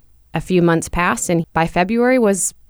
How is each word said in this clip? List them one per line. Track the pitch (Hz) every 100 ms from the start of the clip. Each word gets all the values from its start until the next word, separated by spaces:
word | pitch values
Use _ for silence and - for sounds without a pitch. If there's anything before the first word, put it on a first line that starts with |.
| _ - _
a | 160
few | - 180
months | 170 165 -
passed, | - 180 226 -
and | 170 160
by | 160 165
February | 175 185 233 240 262
was | 214 190 - - -